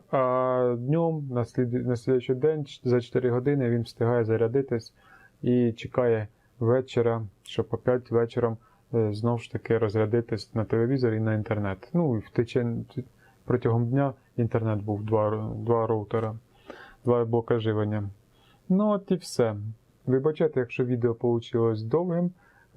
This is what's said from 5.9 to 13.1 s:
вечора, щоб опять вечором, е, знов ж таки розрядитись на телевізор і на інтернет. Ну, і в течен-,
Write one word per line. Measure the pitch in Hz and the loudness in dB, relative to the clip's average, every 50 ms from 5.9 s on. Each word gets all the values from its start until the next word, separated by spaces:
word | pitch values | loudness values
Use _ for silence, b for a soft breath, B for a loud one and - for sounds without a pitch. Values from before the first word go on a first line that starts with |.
| - 131 123 120 113 110 107 b b b b b b - | 0 2 2 4 2 2 0 b b b b b b -2
вечора, | 117 113 123 131 127 - - 120 117 117 113 117 110 98 - _ | 0 2 2 2 0 0 0 0 2 2 0 -2 -4 -8 -12 _
щоб | _ - - - 110 - | _ -8 -6 -6 -4 -4
опять | 113 - - 127 123 123 120 - | -6 -2 0 0 0 0 0 0
вечором, | 117 117 117 117 - 120 117 113 113 b b b b b b _ 123 | 0 0 0 0 0 0 0 0 0 b b b b b b _ 0
е, | 117 110 104 | 0 2 0
знов | 104 107 117 120 120 117 | 0 0 0 0 0 -2
ж | - - | -4 -8
таки | - 113 - - 117 113 | -10 -10 -2 0 0 2
розрядитись | 117 104 101 110 107 104 113 120 117 - 117 98 - - - | 2 2 2 2 2 2 2 0 0 -2 -4 -6 -6 -6 -4
на | 113 104 | -4 -2
телевізор | - 113 113 117 123 139 131 123 113 110 | 0 0 2 2 2 2 2 2 2 2
і | 110 | 0
на | 110 110 110 | 0 0 0
інтернет. | 107 104 - 110 107 104 98 95 - - - | 0 -2 -2 -2 -2 -2 -4 -4 -6 -8 -4
Ну, | - 175 170 143 117 | 0 0 2 2 0
і | 104 | -2
в | - - | -4 -2
течен-, | - - 117 - - 127 120 117 117 117 117 - - 127 123 - | -2 -2 -2 0 0 0 0 0 -2 -4 -8 -8 -10 -12 -12 -12